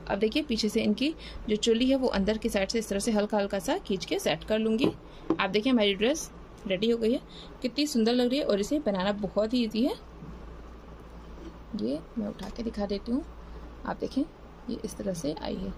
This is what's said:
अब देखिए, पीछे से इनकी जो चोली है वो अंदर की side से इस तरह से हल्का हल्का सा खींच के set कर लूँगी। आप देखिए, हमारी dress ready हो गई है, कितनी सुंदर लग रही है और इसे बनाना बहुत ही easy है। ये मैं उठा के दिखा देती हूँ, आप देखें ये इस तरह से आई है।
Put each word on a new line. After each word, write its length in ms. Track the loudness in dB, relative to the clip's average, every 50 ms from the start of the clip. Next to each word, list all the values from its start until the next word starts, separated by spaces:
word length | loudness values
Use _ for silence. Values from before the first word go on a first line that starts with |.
| -4
अब 120 | -2 0 2
देखिए, 240 | 2 2 2 2
पीछे 260 | 0 0 0 2 2 2
से 120 | 2 2
इनकी 260 | 2 2 2 2 2 -2 -2 -4 -10 -12 -12 -8 -2 -2
जो 80 | 0
चोली 320 | 2 4 4 4 6 6 4
है 80 | 4
वो 120 | 4 4 2
अंदर 300 | 2 2 2 2 2 2
की 100 | 0 0
side 200 | 0 0 0 0
से 100 | 0 -2
इस 100 | 0 0
तरह 100 | -2 0
से 120 | 2 2
हल्का 240 | 2 2 2 2 2 2
हल्का 200 | 2 2 0 -2
सा 180 | 0 0 -2 -2
खींच 260 | 0 -2 -2 -2 0
के 140 | -2 -2 0
set 260 | 2 0 0 0 0
कर 140 | 0 0 2
लूँगी। 300 | 2 2 2 4 2 2 0 -2 -12 -16 -16 -6 -2 0
आप 200 | 2 2 2 2
देखिए, 220 | 2 4 4 6
हमारी 220 | 6 6 6 6 4
dress 360 | 4 4 2 2 2 -2 -10 -12 -16 -16 -18 -16 -8 -2
ready 240 | -2 0 2 4 4
हो 80 | 4 4
गई 140 | 4 2
है, 80 | 2 2 -2 -6 -16 -16 -16 -16 -10 -6
कितनी 240 | -6 -2 0 0 0
सुंदर 260 | 2 4 4 6 6
लग 160 | 6 4 4 4
रही 100 | 4 2
है 60 | 2
और 160 | 4 2 2
इसे 180 | 2 2 0 0
बनाना 340 | 2 2 2 2 2 0 0
बहुत 400 | 0 -2 -2 0 2 2 2 2
ही 80 | 2 2
easy 200 | 2 2 2 2
है। 100 | 2 0 -2 -10 -16 -16 -14 -14 -14 -14 -12 -14 -14 -14 -14 -14 -16 -16 -16 -16 -16 -16 -16 -16 -16 -16 -16 -16 -14 -14 -14 -14 -14 -14 -16 -12 -8 -6 -4
ये 160 | -2 -2 -2 -4 -6 -8 -6 -4
मैं 80 | -4 -4
उठा 200 | -4 -8 -10 -10
के 140 | -8 -6
दिखा 240 | -6 -6 -4 -2 -2
देती 260 | -2 -2 -4 -2 -2
हूँ, 120 | -2 -2 -2 -4 -12 -14 -14 -14 -14 -14 -14 -14 -14 -10 -8
आप 140 | -6 -6 -4
देखें 200 | -4 -2 -2 -2
ये 580 | -2 -2 -6 -16 -18 -18 -18 -14 -10 -8 -8 -6 -8
इस 120 | -8 -8 -6
तरह 160 | -4 -4 -4
से 200 | -2 -2 -4 -4
आई 200 | -4 -4 -6 -4
है। 180 | -4 -6 -6 -8